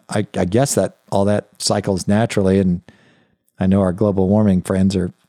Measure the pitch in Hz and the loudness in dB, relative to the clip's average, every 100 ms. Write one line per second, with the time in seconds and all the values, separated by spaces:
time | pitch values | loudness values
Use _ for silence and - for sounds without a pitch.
0 | - 107 104 95 90 110 143 - 95 _ | -6 -6 -6 -4 0 0 0 0 -4 _
1 | - 101 101 104 - - - 104 101 92 | -6 -2 0 -2 -4 -8 -4 -2 -2 -4
2 | - 104 117 - 95 98 92 87 - - | 0 0 0 0 2 2 2 -2 -6 -20
3 | _ _ _ _ _ - 95 98 92 87 | _ _ _ _ _ -4 0 2 0 0
4 | 107 98 92 107 107 92 - 95 95 92 | 0 0 2 2 2 0 0 0 0 0
5 | 90 - | -4 -8